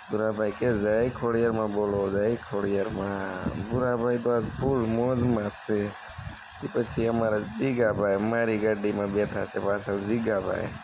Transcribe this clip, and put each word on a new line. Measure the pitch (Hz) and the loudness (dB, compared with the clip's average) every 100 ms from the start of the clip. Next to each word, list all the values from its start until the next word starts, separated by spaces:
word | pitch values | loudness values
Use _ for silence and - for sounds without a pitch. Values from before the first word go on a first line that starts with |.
ભૂરાભાઈ | - 104 110 107 107 | -4 -2 -2 0 -2
કે | 98 123 | 0 0
"જય | 110 104 107 123 | 2 2 2 2
ખોડિયારમાં | 123 120 117 117 113 107 | 0 0 2 2 2 0
બોલો, | 101 104 101 98 | 0 0 2 2
જય | 98 104 117 | 2 2 0
ખોડિયારમાં." | - 104 101 98 101 98 98 98 98 95 90 78 | -2 -2 0 0 0 -2 -2 -2 -4 -4 -4 -4
ભૂરાભાઈ | 104 120 127 123 120 120 | -2 0 0 2 2 0
તો | 117 | 2
આજ | 120 110 | 0 0
ફૂલ | - 131 135 113 | -2 0 2 2
મોજમાં | 113 123 127 123 117 | 2 2 2 2 2
જ | 104 - | 0 -6
છે. | - 107 101 101 - - - - - - | -2 0 0 -4 -14 -12 -12 -14 -18 -10
ઈ | 143 | -4
પછી | 127 113 - 113 | -2 -2 0 0
અમારા | 117 113 107 | 2 2 0
જીગાભાઈ | 101 110 135 123 113 98 101 98 | -2 -2 0 2 2 4 2 4
મારી | 107 117 117 110 | 2 2 2 2
ગાડીમાં | 107 107 104 101 101 | 2 2 0 0 0
બેઠા | 101 104 101 98 | 0 0 -2 -4
છે | 101 | -2
પાછળ | 98 101 104 101 | 0 0 0 -2
જીગાભાઈ. | 101 117 113 101 92 92 92 87 | 0 0 2 0 0 -2 -4 -8